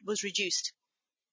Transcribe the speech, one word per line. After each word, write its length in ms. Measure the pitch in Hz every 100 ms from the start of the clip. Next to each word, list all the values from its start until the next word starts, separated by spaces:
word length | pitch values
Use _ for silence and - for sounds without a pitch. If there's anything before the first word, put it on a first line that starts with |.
| 196
was 180 | 208
reduced. 500 | 202 196 208 - - - _ _ _ _ _